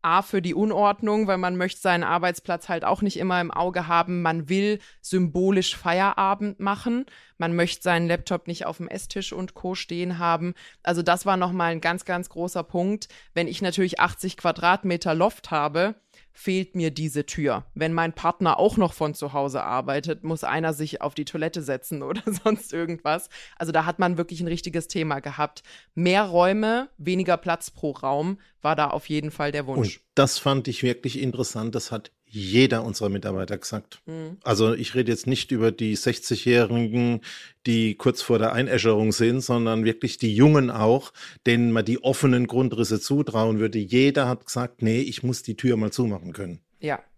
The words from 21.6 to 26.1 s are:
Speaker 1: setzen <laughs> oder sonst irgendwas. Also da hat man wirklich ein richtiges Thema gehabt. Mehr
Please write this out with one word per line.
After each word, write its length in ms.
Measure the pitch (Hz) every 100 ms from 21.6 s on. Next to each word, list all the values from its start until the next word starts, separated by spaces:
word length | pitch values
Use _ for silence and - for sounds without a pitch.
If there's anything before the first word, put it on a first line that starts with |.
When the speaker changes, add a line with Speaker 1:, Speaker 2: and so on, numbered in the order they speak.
Speaker 1:
setzen 380 | 139 131 - 151
<laughs> 20 |
oder 180 | 135 208 220
sonst 480 | 185 220 214 -
irgendwas. 560 | 160 170 165 151 165 - - - -
Also 140 | 170
da 140 | 160 160
hat 140 | 175
man 180 | 180 170
wirklich 240 | 170 165
ein 60 | 170
richtiges 400 | 170 175 165 160
Thema 320 | 170 160 139
gehabt. 440 | 143 139 151 - - - _ -
Mehr 280 | 175